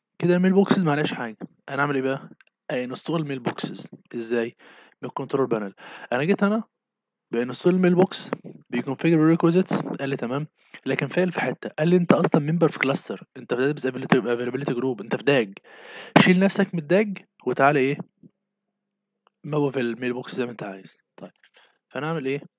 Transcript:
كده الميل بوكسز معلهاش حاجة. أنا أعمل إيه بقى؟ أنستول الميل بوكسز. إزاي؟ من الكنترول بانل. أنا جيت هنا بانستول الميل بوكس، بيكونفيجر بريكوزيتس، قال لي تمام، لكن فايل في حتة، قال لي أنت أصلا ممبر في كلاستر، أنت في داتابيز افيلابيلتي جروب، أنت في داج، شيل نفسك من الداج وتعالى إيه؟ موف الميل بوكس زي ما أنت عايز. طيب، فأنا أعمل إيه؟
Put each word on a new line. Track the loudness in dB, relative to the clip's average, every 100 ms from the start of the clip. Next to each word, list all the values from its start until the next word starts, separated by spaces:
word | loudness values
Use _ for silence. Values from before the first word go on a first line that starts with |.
| _ _
كده | 0 4
الميل | 4
بوكسز | 4 4 4
معلهاش | 2 0 -2
حاجة. | -4 -10 -10 -16 _ -10
أنا | -2
أعمل | 0 0
إيه |
بقى؟ | -2 -4 -8 -20 _ _ -8
أنستول | -6 -6 -8 -4 -4
الميل | -4 -6
بوكسز. | -6 -6 -8 -10 -16 -20 _ -10
إزاي؟ | -4 -2 -2 -8 -20 -20 _ _
من | -12
الكنترول | -10 -4 -2 0
بانل. | 0 -4 -10 -20 -20 -6
أنا | -2
جيت | 0 0
هنا | 2 0 -4 _ _ _ _ _ _
بانستول | -4 -4 0 2
الميل | 4 4 4
بوكس، | 4 0 -8 -10 -10 -20 _
بيكونفيجر | -6 -4 -2 2 4
بريكوزيتس، | 6 6 4 4 2 -2
قال | -2 -6 -4
لي | -4
تمام، | -4 -6 -6 _ _ -12 -6
لكن | -4 -2
فايل | 0 -2
في | -2
حتة، | -4 -6 -8
قال | -2 2
لي | 4
أنت | 4
أصلا | 4 4 2 2
ممبر | 2 0
في | 0
كلاستر، | -2 -2 -6 -12 -12 -18
أنت | -6
في | -2
داتابيز | 0 0 -4
افيلابيلتي | -6 2 2 4 -2 -4 -4 -4
جروب، | -2 -4 -4
أنت | -6 -2
في |
داج، | 2 2 0 -6 -20 -20 -20 -20 2 4
شيل | 6 6
نفسك | 4 2 -2 -2
من |
الداج | 0 0 0 -6 -14 _ -6
وتعالى | 2 4 4
إيه؟ | 2 -2 -8 _ -20 _ _ _ _ _ _ _ _ _ _ _
موف | -6 -2 0 0
الميل | -2 -2 -4
بوكس | -6 -8 -6
زي | -6
ما |
أنت | -6
عايز. | -12 -12 -18 _ _ _
طيب، | -20 _ _ _ _ _ _
فأنا | -10 -6
أعمل | -4 -4
إيه؟ | -6 -8